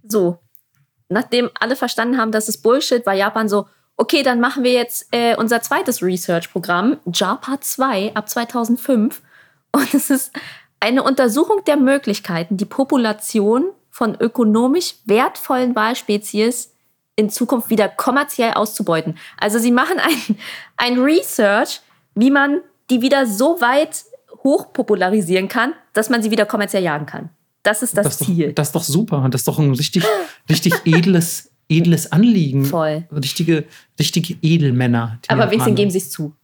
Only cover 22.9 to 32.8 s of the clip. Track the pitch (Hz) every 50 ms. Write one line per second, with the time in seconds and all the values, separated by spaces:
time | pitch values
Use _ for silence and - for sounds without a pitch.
22.9 | 254 247 233 269 269 277 269 226 202 196 254 302 339 - 240 240 262 285 311 311
23.9 | - - - _ - - _ _ - - - 269 285 392 - - _ - 247 -
24.9 | 214 185 185 185 202 220 190 160 185 185 190 190 - - 226 262 320 - _ _
25.9 | _ 208 220 - 254 240 214 220 214 220 208 208 - 208 202 196 - 196 185 165
26.9 | 147 151 151 - - - - 165 _ _ _ _ _ _ _ 202 214 - 262 240
27.9 | - - 202 143 - - 143 208 180 170 156 - - - 147 - - 139 - -
28.9 | 139 170 226 - 165 143 131 131 123 131 - - - - 151 143 135 123 147 -
29.9 | - 180 170 - 427 403 349 311 - _ _ - 156 - - 180 508 - - 165
30.9 | 156 170 170 190 185 170 170 170 - - - _ _ _ _ _ 156 160 170 170
31.9 | 165 156 - - - 160 214 240 226 190 160 139 131 139 135 139 139 170